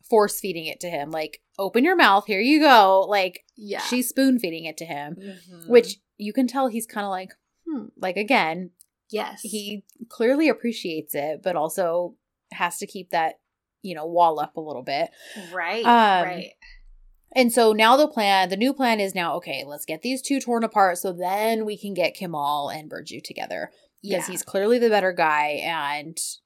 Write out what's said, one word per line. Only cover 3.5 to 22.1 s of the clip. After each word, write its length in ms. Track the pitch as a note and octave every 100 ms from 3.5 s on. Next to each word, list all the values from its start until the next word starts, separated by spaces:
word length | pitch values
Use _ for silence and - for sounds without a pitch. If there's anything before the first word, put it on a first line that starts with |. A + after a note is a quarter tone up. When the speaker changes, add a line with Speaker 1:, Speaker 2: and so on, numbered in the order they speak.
Speaker 2:
Yeah. 240 | - G#3 F3+
Speaker 1:
she's 300 | - B3 A#3+
spoon 300 | - C4+ B3
feeding 260 | F3+ D#3+
it 100 | D#3+ D#3
to 80 |
him, 300 | E3 C#3+ D3
Speaker 2:
Mm-hmm. 560 | F3 G3 F#3 F3 F3 E3
Speaker 1:
which 260 | A#3+ A#3 - _ -
you 160 | G#3
can 140 | C4 B3
tell 200 | C#4 C4
he's 180 | A3+
kinda 220 | A3 G#3+ G3+
like, 220 | F#3 F#3+ - _ _ E4+
"Hmm." 180 | C#4+ - _
Like, 200 | F#3 F#3
again, 540 | G#3+ B3 E3 E3 F3+ _ _ _ _
Speaker 2:
Yes. 300 | G#3+ - G3+
Speaker 1:
he 420 | G#3 G#3+ G3+ G#3 _ _ A#3
clearly 400 | - A#3 C#4 D#4+
appreciates 680 | A#3+ A#3 A3+ F#3 D#3 D#3
it, 260 | D3 D3 D3
but 140 | F#3
also 600 | E3 D#3+ G3 F3 F3 F3 _ _ _ _
has 260 | F3 F3 -
to 80 | G3+
keep 240 | G3 F3+
that, 280 | E3+ D#3+ - _ _ _ _
you 120 | F#3
know, 100 | D#3+
wall 320 | D#3+ E3+ E3 D3+
up 180 | D3+ -
a 40 |
little 220 | D#3 B2+
bit. 260 | C3+ C#3+ E3 _ - - F3
Speaker 2:
Right, 320 | F3+ E3+ A3
Speaker 1:
Um, 420 | A#3+ A#3+ G#3+ F#3 F3
Speaker 2:
right. 240 | F3+ F#3 _ - - - - - _ _
Speaker 1:
and 180 | C4 A#3+
so 180 | B3 A3
now 240 | A3 A3
the 120 | C4+ D4+
plan, 420 | C4+ G3+ F#3+ F3+
the 80 | F#3+
new 160 | B3+
plan 260 | C#4+ B3+ A3
is 160 | G3
now, 200 | F#3 E3+ D#3
"Okay, 260 | F3 C3+
let's 200 | C#3 D3
get 160 | - D#3
these 200 | B3 C4
two 180 | - C#4
torn 220 | A#3+ A#3
apart 340 | A3+ A3 F#3+ F3
so 160 | G3
then 520 | F3 F3+ G3 A3 A3
we 120 | G#3+ G#3
can 160 | G3+
get 220 | F#3 D#3+